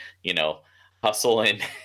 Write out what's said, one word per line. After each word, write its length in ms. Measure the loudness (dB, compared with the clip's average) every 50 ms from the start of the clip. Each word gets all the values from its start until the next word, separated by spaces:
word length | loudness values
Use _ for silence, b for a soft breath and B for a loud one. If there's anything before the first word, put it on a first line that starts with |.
| B B B B -6
you 100 | -4 -2
know, 280 | 0 0 -2 -2 -6 _ b b b b b b _ -2
hustle 380 | -2 0 0 2 2 2 4
and, 200 | 4 2 2 0 -4 B B B